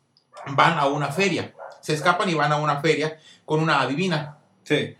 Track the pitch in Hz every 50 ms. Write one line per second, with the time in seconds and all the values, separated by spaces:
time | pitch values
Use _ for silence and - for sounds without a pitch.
0 | _ _ _ _ _ _ - - - 139 139 143 151 165 170 156 143 139 147 147
1 | 147 143 147 185 196 190 160 113 104 - - - - - - - - - 156 147
2 | - 180 175 214 208 190 160 151 147 151 151 151 151 151 143 147 156 160 147 139
3 | 151 156 - - _ - - _ - - 156 156 160 160 147 139 127 127 135 156
4 | 190 185 160 151 147 - - - _ _ _ _ - - 147 - - - - _